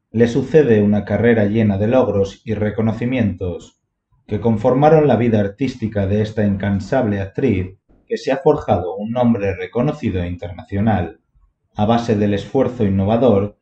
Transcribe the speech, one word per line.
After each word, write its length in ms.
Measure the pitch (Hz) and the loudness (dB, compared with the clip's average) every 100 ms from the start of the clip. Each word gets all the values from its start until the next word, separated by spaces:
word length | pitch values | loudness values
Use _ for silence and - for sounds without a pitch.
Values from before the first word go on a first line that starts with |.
| _ | _
le 160 | 110 117 | 0 2
sucede 540 | 139 127 160 139 107 | 2 2 4 6 4
una 220 | 104 104 | 4 2
carrera 420 | - 101 117 113 101 | 0 0 2 2 2
llena 320 | 110 107 95 | 2 2 2
de 100 | 107 | 2
logros 540 | 127 110 98 98 - 117 | 2 2 0 -2 -4 -8
y 80 | |
reconocimientos 1300 | 107 107 104 110 104 120 131 101 90 92 82 - _ _ _ _ _ - | -4 -4 -2 -2 -2 -2 0 -2 -2 -6 -8 -14 _ _ _ _ _ -8
que 120 | 104 | -4
conformaron 680 | 117 107 127 131 151 160 147 | -2 0 0 4 4 4 4
la 100 | 107 | 2
vida 240 | 120 107 | 2 2
artística 640 | 101 - 131 - 110 101 95 | 0 -2 -6 -6 -6 -2 -2
de 140 | 104 | 0
esta 240 | 104 - 101 | -2 -2 -2
incansable 760 | 95 101 98 - 135 117 101 | 0 -2 -4 -2 -2 0 -2
actriz 580 | 95 - 135 95 92 - _ _ - | -6 -4 0 0 -4 -10 _ _ -10
que 100 | 113 | -8
se 140 | - | -4
ha 60 | 131 | -2
forjado 580 | 156 147 - 101 90 95 | 0 0 0 -2 -2 -8
un 160 | 107 | -6
nombre 440 | 123 120 107 98 92 | 0 2 2 0 -4
reconocido 680 | 92 117 147 151 110 92 87 | -6 -2 -2 -2 -4 -4 -4
internacional, 960 | 90 87 - - 98 110 95 82 - _ _ _ _ _ - | -8 -10 -14 -8 -2 0 0 -2 -8 _ _ _ _ _ -4
a 100 | 107 | 0
base 300 | 117 - 107 | 0 0 0
del 180 | 104 | 0
esfuerzo 520 | 101 - 135 127 - 104 | -2 -2 -2 -2 0 -2
innovador 720 | 95 98 117 127 101 104 - | 0 0 2 4 2 0 -8